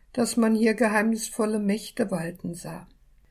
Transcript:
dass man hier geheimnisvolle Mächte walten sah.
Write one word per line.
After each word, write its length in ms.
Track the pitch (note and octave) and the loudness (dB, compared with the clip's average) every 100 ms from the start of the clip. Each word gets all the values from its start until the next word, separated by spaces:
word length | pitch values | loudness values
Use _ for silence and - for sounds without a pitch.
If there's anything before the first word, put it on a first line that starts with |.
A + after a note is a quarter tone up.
| _ | _
dass 240 | - A3+ - | -2 -2 2
man 200 | A3 A3 | 2 4
hier 180 | A3+ | 4
geheimnisvolle 880 | A3 A3+ G#3+ G#3+ A3+ - - G#3+ A3 | 4 2 4 2 0 -4 -2 -2 0
Mächte 500 | G#3 G#3 - - G#3 | 0 0 -2 -4 -4
walten 440 | F3+ E3 F3 F3+ | -2 -6 -8 -10
sah. 340 | E3+ - E3 F#3 _ _ _ _ | -10 -10 -12 -16 _ _ _ _